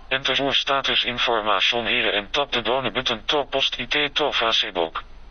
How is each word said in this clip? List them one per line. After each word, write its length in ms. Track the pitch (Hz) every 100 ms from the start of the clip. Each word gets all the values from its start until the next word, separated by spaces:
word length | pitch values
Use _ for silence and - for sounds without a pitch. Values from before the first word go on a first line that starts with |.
| -
Enter 280 | 135 135
voor 180 | 131 139
status 500 | 123 - 139 131 117
information 840 | 120 120 127 113 107 95 - 120
hier 280 | 107 123 110
en 160 | 98 101
tap 220 | 143 143
de 100 | 123
done 300 | 107 135 123
button 300 | 127 127 110
to 180 | - 151
post 360 | - 135 135 -
I 80 | 123
T 280 | 147 143
to 160 | 143 143
Facebook. 720 | 110 117 113 113 92 80 - - - -